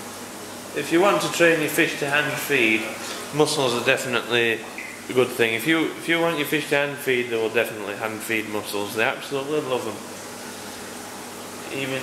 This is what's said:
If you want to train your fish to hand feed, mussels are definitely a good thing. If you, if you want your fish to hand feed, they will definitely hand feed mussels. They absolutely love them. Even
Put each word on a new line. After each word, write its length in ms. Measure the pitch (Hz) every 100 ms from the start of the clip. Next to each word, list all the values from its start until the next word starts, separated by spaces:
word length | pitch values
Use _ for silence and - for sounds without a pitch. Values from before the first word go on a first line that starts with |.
| - - - - - - - 147
If 140 | 143
you 80 | 165
want 200 | 196 165
to 80 | 156
train 260 | - 170 160
your 100 | 147
fish 300 | - 151 -
to 100 | 143
hand 220 | 143 143
feed, 500 | 131 - 139 113 110 110 - - - -
mussels 400 | 147 143 151 127
are 100 | 120 117
definitely 760 | 127 131 120 107 120 117 110 - - - - -
a 40 |
good 140 | 123 123
thing. 240 | 127 117 113
If 100 | 143
you, 180 | 165 151
if 220 | - 160
you 120 | 170
want 160 | 170 151
your 100 | 147
fish 220 | 151 143
to 60 | 143
hand 220 | 143 139
feed, 320 | 135 123 120
they 60 | 113
will 140 | 110
definitely 460 | 117 110 110 101 101
hand 240 | 110 107
feed 280 | 107 110 107
mussels. 460 | 104 95 101 101 107
They 80 |
absolutely 560 | 120 - - 139 139 151
love 220 | 131 123
them. 120 | 110 98 - - - - - - - - - - - - - - - - - 135
Even 180 | 135 131